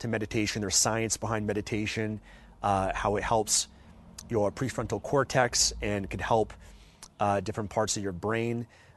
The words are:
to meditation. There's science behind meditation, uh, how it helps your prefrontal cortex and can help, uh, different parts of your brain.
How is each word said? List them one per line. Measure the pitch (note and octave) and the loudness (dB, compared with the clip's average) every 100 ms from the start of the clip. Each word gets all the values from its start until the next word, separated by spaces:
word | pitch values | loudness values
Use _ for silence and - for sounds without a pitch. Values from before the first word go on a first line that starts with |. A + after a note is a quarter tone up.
to | A#2+ | -4
meditation. | A2 G#2+ A2+ G#2 A2+ | -2 -2 -2 0 -2
There's | G2+ | 0
science | - A#2+ A2+ A2+ - | 2 2 2 0 -2
behind | G#2+ A2 G#2 | -2 -2 0
meditation, | G#2 G2+ G#2+ G#2+ - G#2+ G#2+ - - - - | -2 -2 -2 -2 -2 -2 -4 -10 -20 -20 -4
uh, | G#2 G2 F#2+ | 2 2 2
how | - G#2 | 0 0
it | G#2 | 0
helps | - A2+ G#2 - - - - - - - - | 2 0 2 0 -2 -8 -20 -20 -20 -16 -4
your | A#2 G2+ | 0 2
prefrontal | - C3 - A2+ G#2+ | 0 -4 -2 -2 -4
cortex | - C#3+ - C#3 A#2+ - - - | 2 2 4 4 4 4 0 0
and | A2 G#2 G2 | -2 -2 -2
can | G2+ | -4
help, | G2 A#2 G#2+ - - - - - - - | 2 2 2 -4 -20 -20 -20 -20 -12 -2
uh, | G#2 G2+ | 2 2
different | G2 G#2+ G2+ | 0 -4 -4
parts | - A2 - | 0 0 0
of | |
your | G2 | -4
brain. | F2 G#2 A2+ A#2 A#2 A#2 - - | -2 -2 0 0 -2 -6 -14 -20